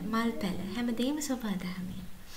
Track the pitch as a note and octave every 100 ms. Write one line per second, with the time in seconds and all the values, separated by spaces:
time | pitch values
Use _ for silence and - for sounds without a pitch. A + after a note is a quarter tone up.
0 | G3 A3+ A#3 A3+ F#3 F#3 G3 A3+ A#3+ A3+
1 | B3+ D4+ C#4+ B3 G#3+ F#3 F3+ F3+ F#3 -
2 | - - -